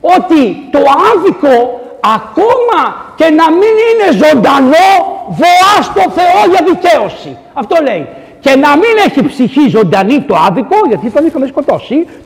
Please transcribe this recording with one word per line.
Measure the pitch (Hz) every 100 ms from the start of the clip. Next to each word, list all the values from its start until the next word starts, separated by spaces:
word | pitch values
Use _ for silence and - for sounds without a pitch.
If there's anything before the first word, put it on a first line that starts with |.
Ότι | - 359 - 330 240 165 -
το | 285 277 285 403
άδικο, | 440 370 - 285 247 247 - - - 208 220
ακόμα | - - 427 508 480 381 247 - - -
και |
να | 320 311 330
μην | 330 427 440 453
είναι | 453 392 214 302
ζωντανό, | 294 - 277 262 311 381 392 - - -
βοά | 165 339 359 370 403
στο | - 392
Θεό | 370 - 359 381 415
για | 370 330
δικαίωση. | 339 339 320 202 - 151 127 -
Αυτό | - 226 339
λέει. | 285 190 135 - - -
Και | 277 269
να | 294
μην | 294 453 440 403
έχει | -
ψυχή | 240 - 247 - 277
ζωντανή | 208 190 190 196 277
το | - 175 180
άδικο, | 190 208 415 415
γιατί | 214 233
τον | 247 320
είχαμε | 320 262
σκοτώσει, | 285 277 170 - 269 349 -